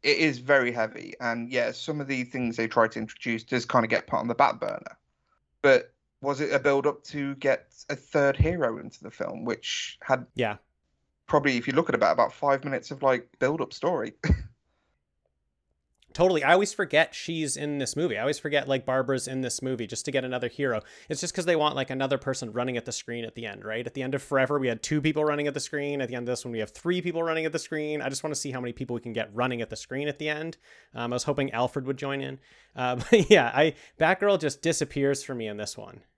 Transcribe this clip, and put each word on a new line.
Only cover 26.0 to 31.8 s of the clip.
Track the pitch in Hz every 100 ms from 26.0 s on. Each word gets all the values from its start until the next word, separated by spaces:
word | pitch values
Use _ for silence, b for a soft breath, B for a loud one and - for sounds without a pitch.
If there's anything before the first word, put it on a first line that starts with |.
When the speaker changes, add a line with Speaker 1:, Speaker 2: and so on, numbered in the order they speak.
Speaker 2:
At | 123
the | 123
end | 120
of |
this | 123
one, | 127
we | 117
have | -
three | - 170 180
people | 175 165
running | 165 160 160
at |
the | 156
screen. | - 156 151 151
I | 135
just | 135 156
wanna | 143
see | 147
how | 127
many | 123
people | 120 131
we | 120
can | 117
get | 113 107
running | 104 123 120
at | 113
the | -
screen | - 131 147
at | 143
the | 151
end. | 151 160 156 b b b
Um, | 120 120
I | 123
was |
hoping | - 143 139
Alfred | 117 123 -